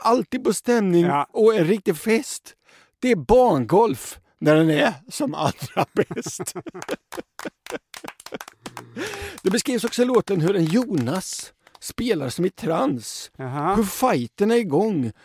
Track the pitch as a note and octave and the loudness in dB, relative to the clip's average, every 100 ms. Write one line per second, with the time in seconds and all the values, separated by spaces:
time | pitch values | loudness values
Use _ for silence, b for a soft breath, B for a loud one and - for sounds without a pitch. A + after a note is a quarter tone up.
0 | - A#3+ - C4 C4 G3+ - A#3+ G3 F3 | 4 2 2 -2 -2 -2 2 2 4 4
1 | F3 C#3+ C#3+ - G#3+ G#3+ D#3+ G#3 G3+ D#3+ | 4 2 -2 4 4 6 4 2 0 -2
2 | - A3+ - - - - b b b b | 2 0 0 -12 -16 -20 b b b b
3 | B3 A3 C3 A#3+ B3 D#3+ A2+ F#3 A3+ - | 0 0 4 6 6 4 2 4 4 0
4 | - - _ - C4 D#4 D#4+ D3+ C#4 G#3 | -8 -16 _ -4 4 4 4 4 2 -2
5 | - - D4 D3+ D3+ - - - - - | -10 -6 -4 -2 -2 -2 -8 -4 -4 -2
6 | F#3+ - - - - - - F4+ - - | -4 -4 -10 -10 -10 -12 -14 -14 -10 -12
7 | _ - - - - - - - _ - | _ -16 -16 -14 -14 -14 -14 -14 _ -18
8 | - - - - - _ - - A#2+ A#2 | -16 -16 -14 -14 -14 _ -18 -18 -16 -10
9 | G4 G4+ B B F#3+ A3 - B3 A#3 - | -8 -8 B B -2 -2 0 -2 -2 0
10 | B3 B3+ - F#3+ D#3 G3+ D#3+ F#3+ A#3+ F#3 | 2 2 2 0 0 2 2 2 0 -2
11 | A#2+ F3+ - - - _ b b - - | -2 -4 -6 -12 -14 _ b b -16 -6
12 | C3 D#3 C3+ - F3+ - - D#3+ C4 B2 | -2 -2 -2 -2 -4 -2 -4 -2 0 -2
13 | G#2+ - - - C3+ C#3+ D3+ G3+ G#3 - | -8 -14 -16 -12 -8 -4 -2 0 0 0
14 | B3+ F3+ A#2+ - G3+ A#3 G#3+ C#3+ A3 F#3 | 0 0 -2 -2 2 2 2 0 2 0
15 | A#2+ - | -2 -6